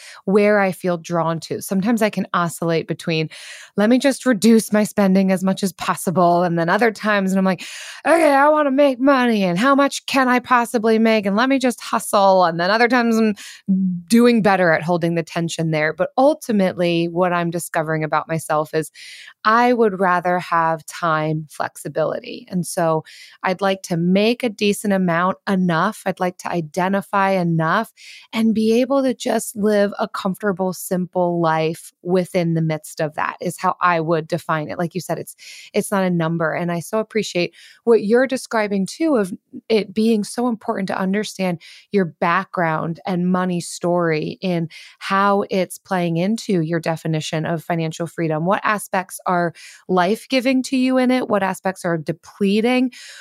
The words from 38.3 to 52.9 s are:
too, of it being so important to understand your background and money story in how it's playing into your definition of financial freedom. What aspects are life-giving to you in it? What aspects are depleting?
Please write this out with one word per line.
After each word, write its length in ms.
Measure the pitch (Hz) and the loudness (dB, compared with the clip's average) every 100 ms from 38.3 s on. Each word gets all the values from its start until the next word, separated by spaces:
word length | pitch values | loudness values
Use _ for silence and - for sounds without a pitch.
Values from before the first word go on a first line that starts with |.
| 254 - 226 208 202 185 | -2 -4 -2 -2 -2 -4
too, 300 | - 320 247 | -2 0 0
of 160 | 185 - _ - - | 0 -6 _ -18 -2
it 240 | 220 202 | 0 0
being 300 | 220 220 220 | 0 2 2
so 240 | 202 - 247 | -2 -4 -4
important 400 | 220 - 202 190 | -4 -6 -6 -4
to 100 | 180 | -4
understand 640 | 190 202 208 - 185 170 - - _ | -2 -2 -4 -4 -4 -4 -10 -20 _
your 140 | 202 170 | -2 0
background 920 | - 175 180 185 185 165 156 165 160 - | -2 0 0 -2 -2 -2 -2 -4 -6 -4
and 260 | 175 180 | -2 0
money 300 | 185 185 175 | 0 -2 -4
story 760 | - - 175 175 170 156 165 - | -6 -6 -2 0 0 -2 -4 -6
in 280 | 185 170 165 - - - | -4 -4 -4 -10 -20 -16
how 440 | - 196 202 202 - | -4 0 2 2 0
it's 280 | 196 175 - | -4 -4 -8
playing 400 | - 185 175 165 | -6 -2 0 0
into 440 | 190 226 - 185 | -2 -2 -2 -2
your 180 | 160 170 | 0 -2
definition 680 | 165 160 165 156 - 160 165 | -4 -4 -4 -4 -4 -4 -4
of 180 | 165 | -4
financial 440 | - 170 160 160 165 | -4 -4 -4 -6 -8
freedom. 380 | - 165 156 170 | -4 -4 -2 0
What 160 | 214 | 0
aspects 560 | - 208 - 190 185 - - | 0 -4 -4 -6 -6 -8 -2
are 280 | 175 170 - - - - | 0 -2 -4 -16 -20 -2
life-giving 760 | 185 175 220 - 262 240 262 | 0 2 -2 -2 -2 0 0
to 140 | 247 262 | 0 0
you 200 | 254 254 | 2 2
in 140 | 254 | 2
it? 160 | 254 233 | 0 0
What 160 | 208 | 0
aspects 400 | 190 185 190 185 175 | -2 -4 -6 -6 -4
are 120 | 165 | -4
depleting? 960 | 151 165 - - 196 208 233 254 254 | -4 -8 -12 -4 0 2 2 0 -2